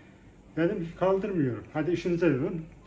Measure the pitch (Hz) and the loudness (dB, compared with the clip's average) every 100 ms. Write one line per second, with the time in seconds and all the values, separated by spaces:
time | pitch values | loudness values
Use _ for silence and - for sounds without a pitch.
0 | - - - - - 151 170 202 165 - | -20 -20 -20 -20 -8 0 0 0 -6 0
1 | 185 196 208 185 131 110 - 156 156 170 | 2 2 0 0 0 -2 -6 -4 0 0
2 | 185 170 170 127 160 170 - - | 0 2 2 2 0 -4 -10 -4